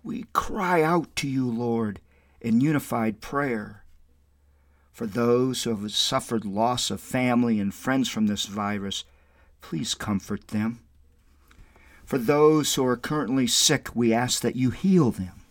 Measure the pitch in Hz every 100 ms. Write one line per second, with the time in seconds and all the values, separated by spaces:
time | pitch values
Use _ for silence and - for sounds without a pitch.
0 | - - - - - 220 185 175 156 170
1 | 135 - 143 131 127 113 120 117 107 95
2 | _ _ _ _ 117 113 143 147 - 117
3 | 110 104 - 143 143 113 107 104 - -
4 | - _ _ _ _ _ _ _ _ -
5 | 233 175 120 120 131 123 120 107 104 -
6 | - 135 - 113 101 101 117 123 - 101
7 | - 131 127 120 120 110 98 - - 135
8 | 117 113 107 101 - 101 101 104 98 95
9 | - _ _ _ _ _ - 165 - -
10 | - 101 - 101 - 107 110 120 _ _
11 | _ _ _ _ _ - - _ - -
12 | - 139 117 147 151 156 135 - 127 120
13 | - 151 117 131 120 - - 139 - 117
14 | 120 113 127 - 120 127 127 - 190 185
15 | 131 101 92 - -